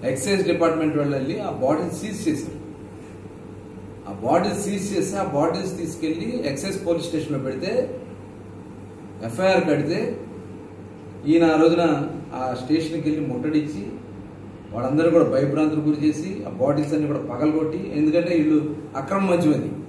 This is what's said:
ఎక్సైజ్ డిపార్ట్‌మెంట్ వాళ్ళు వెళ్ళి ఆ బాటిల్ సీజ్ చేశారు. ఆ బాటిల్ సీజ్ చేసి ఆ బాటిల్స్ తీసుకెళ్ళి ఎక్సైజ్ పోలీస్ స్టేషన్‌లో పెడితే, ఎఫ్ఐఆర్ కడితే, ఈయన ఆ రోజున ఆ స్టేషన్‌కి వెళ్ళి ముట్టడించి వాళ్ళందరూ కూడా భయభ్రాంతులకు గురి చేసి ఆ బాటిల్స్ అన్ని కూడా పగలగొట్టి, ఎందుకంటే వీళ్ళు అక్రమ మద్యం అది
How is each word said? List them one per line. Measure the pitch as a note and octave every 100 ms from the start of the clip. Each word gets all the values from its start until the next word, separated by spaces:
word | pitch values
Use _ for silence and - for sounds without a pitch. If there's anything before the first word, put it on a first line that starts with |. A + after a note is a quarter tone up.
| -
ఎక్సైజ్ | - G3 G3 E3
డిపార్ట్‌మెంట్ | - E3 D#3+ D#3 D3
వాళ్ళు | C#3+ C#3
వెళ్ళి | C3 G#3+
ఆ | G3 D3+
బాటిల్ | B2+ D3+ F3 -
సీజ్ | G#3 G3 -
చేశారు. | - - - - - - - - - - - - - - - - - -
ఆ | G2
బాటిల్ | A2 E3 G3 -
సీజ్ | - G3+ -
చేసి | F3+ - G3+
ఆ | E3+ C#3+
బాటిల్స్ | D#3 - F#3+ F3
తీసుకెళ్ళి | E3+ - D#3 E3 A3 B3 -
ఎక్సైజ్ | - F#3+ F#3 F3
పోలీస్ | E3+ -
స్టేషన్‌లో | D#3+ - C3+
పెడితే, | B2+ - F#3 A#3 - - - - - - - - - - - - - - A#2
ఎఫ్ఐఆర్ | C#3+ F#3+ F#3+ E3+
కడితే, | D3 D3 F3+ A#3 - - - - - - - - - - - C#3+
ఈయన | E3 E3
ఆ | D#3
రోజున | E3 E3+ E3 D3 D3 - - B2+
ఆ | B2+ B2
స్టేషన్‌కి | B2+ D#3 D#3 E3 D3
వెళ్ళి | D3 C3+
ముట్టడించి | B2 D#3 D#3 D3 - G3+ - - - - - - - -
వాళ్ళందరూ | A2 C3 D3 E3
కూడా | E3
భయభ్రాంతులకు | D3 C3 C#3+ D3+ D#3 D3+ D3+
గురి | D3+ D3+
చేసి | D3 F3+ - -
ఆ |
బాటిల్స్ | - C3+ C#3+ D3
అన్ని | D3+ D3
కూడా | - -
పగలగొట్టి, | A#2+ D3+ D#3 D#3 F3 -
ఎందుకంటే | D3 D#3 E3 E3+ E3+
వీళ్ళు | D3+ D3+ C#3+ - - C3+
అక్రమ | C#3 G3 F#3+
మద్యం | E3+ D3+
అది | C3+ A2 -